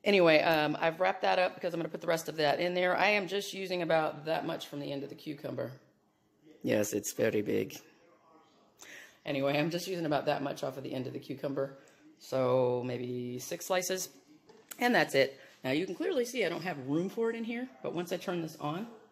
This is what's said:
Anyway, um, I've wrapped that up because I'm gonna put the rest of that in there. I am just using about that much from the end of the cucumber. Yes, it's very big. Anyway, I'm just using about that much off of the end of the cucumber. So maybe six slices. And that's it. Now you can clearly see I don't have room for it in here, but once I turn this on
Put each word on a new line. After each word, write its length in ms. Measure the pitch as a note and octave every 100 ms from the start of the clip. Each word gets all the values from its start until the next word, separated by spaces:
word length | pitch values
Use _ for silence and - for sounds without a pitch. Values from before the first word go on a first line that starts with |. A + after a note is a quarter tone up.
Anyway, 360 | - G3+ E3+ D#3
um, 360 | - D#3 D3+ D3
I've 180 | E3 E3
wrapped 240 | F#3 G3
that 160 | G3 F#3
up 160 | F#3
because 180 | - F3+
I'm 60 | E3
gonna 100 | E3
put 120 | E3+
the 80 | E3+
rest 200 | E3 D#3+
of 60 | D#3
that 220 | D3 -
in 160 | F3
there. 220 | F3+ F#3 F3+
I 140 | F#3+
am 180 | G#3 F3
just 260 | G3 G3
using 280 | F#3+ F#3+ F3+
about 420 | E3 D#3+ D#3 D3
that 200 | D#3 D#3+
much 220 | D#3 D#3+ -
from 140 | C#3+
the 100 | C#3+
end 140 | C#3+
of 60 | C#3
the 40 |
cucumber. 560 | - D#3 D3 C3 B2+ B2 C3 _ _ _ _ _ _ - -
Yes, 280 | C#3 A2 G#2
it's 200 | G#2+ -
very 280 | - A2+ G#2+
big. 380 | G#2 G#2 G#2 - - _ _ _ _ - _ _ _ _ - - - _
Anyway, 320 | - C#3 C#3 D3
I'm 140 | D#3+
just 160 | E3+ F#3
using 180 | F3
about 220 | D#3+ C#3+ C3+
that 160 | C#3+
much 220 | C#3 -
off 120 | C#3 C3+
of 60 |
the 100 | C3
end 140 | C3 B2+
of 60 |
the 80 | C3
cucumber. 580 | - C3 D3 C#3 C3+ - - _ - -
So 640 | - C3 B2+ C3 B2 B2
maybe 540 | B2 A#2+ B2 B2 B2 B2
six 280 | - F3 -
slices. 420 | F#3 F#3 F#3 - - _ - - - - -
And 120 | B3
that's 220 | G3+ D3
it. 240 | C#3 C3 - - -
Now 80 | C3
you 160 | D3 F#3
can 80 |
clearly 300 | F4 E4 D4+
see 200 | A#3 B3
I 40 | F3
don't 140 | E3
have 260 | F3 C#3+ C3
room 200 | D3+ F#3
for 220 | A3+ A3+
it 60 | A3+
in 80 |
here, 240 | A3+ A#3 B3+ -
but 140 | -
once 160 | E3+ F3
I 60 | F3+
turn 260 | G3 F3
this 140 | D#3+ -
on 320 | D3 E3 A#3 - -